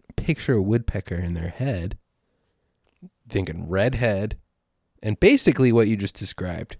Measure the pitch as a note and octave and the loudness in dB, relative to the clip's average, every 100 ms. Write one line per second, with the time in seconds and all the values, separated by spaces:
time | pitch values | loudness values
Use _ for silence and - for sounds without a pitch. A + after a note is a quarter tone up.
0 | - - - D#3 - A#2 F#2+ A#2 A#2 G2+ | -12 -4 -2 -2 0 0 2 0 0 -6
1 | - F2 F2 E2+ E2+ - C3+ G2+ E2+ - | -6 -6 -4 -6 -6 -6 -4 -4 -6 -10
2 | _ _ _ _ _ _ _ _ _ _ | _ _ _ _ _ _ _ _ _ _
3 | F3+ _ A#2+ G#2+ F#2 D#2+ E2 F#2 A#2 B2+ | -20 _ -6 -4 -4 -6 -4 0 0 0
4 | A#2 G2 A2 A2 _ _ _ _ _ _ | 0 0 -4 -8 _ _ _ _ _ _
5 | G#2+ G#2+ F#3+ C#4 - C3+ B2+ A#2 G#2+ G#2+ | -6 2 4 6 4 4 4 6 4 0
6 | G2 - G2+ - F#2 F2 - - | -4 -8 -12 -8 -8 -8 -10 -16